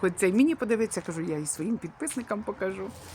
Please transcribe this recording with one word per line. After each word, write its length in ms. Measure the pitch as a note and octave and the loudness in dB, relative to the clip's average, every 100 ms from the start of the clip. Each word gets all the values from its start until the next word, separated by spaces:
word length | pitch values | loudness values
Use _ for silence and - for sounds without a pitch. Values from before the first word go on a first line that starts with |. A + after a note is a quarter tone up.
хоч 120 | F#3 F3 | 0 4
цей 180 | F#3 | 4
мені 220 | G3+ D4 D#4 | 6 6 4
подивиться», 460 | G#3+ A3+ A3 - | 2 2 2 -2
кажу, 200 | F3+ E3 | -4 -4
«я 160 | E3+ D3+ | -2 -2
і 80 | D3+ | -2
своїм 320 | - D#3 A3+ | -2 -2 -2
підписникам 640 | E3 - D#4 C4+ A#3 G#3 | -4 -8 -6 -6 -4 -4
покажу». 460 | G#3+ G3+ F#3+ F#3+ F#3+ - - | -4 -4 -4 -4 -8 -10 -14